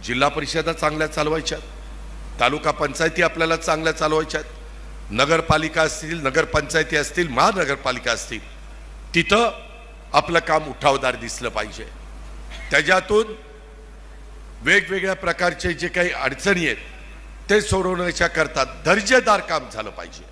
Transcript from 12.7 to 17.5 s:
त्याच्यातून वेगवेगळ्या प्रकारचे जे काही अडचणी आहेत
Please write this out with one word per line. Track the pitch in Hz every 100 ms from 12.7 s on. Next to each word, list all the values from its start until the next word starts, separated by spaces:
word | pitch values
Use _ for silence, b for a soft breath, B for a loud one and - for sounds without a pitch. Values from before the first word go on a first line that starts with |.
त्याच्यातून | 143 151 185 185 214 220 214 - - - - - - - - - - - -
वेगवेगळ्या | 113 190 170 190 190 185
प्रकारचे | 175 170 175 165 180
जे | 156 165
काही | 180 175
अडचणी | 147 131 135 196 185 156
आहेत | 110 - - - - - - -